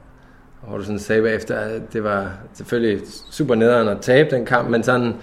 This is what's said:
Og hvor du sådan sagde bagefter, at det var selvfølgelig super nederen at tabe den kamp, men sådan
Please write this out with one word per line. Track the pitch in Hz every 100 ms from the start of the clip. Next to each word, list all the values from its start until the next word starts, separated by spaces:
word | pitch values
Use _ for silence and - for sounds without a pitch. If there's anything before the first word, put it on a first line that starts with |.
| - - - - - -
Og | 107
hvor | 104
du |
sådan | 98 104
sagde | 101 110
bagefter, | 113 107 - 113
at | 107 110 -
det | 117
var | 104 101 95 90 -
selvfølgelig | - - 120 117 98 - - -
super | - 143 113
nederen | 113 120 113
at | 98
tabe | - 131 156 127
den | 110
kamp, | 123 117
men | 117
sådan | 113 127 120 113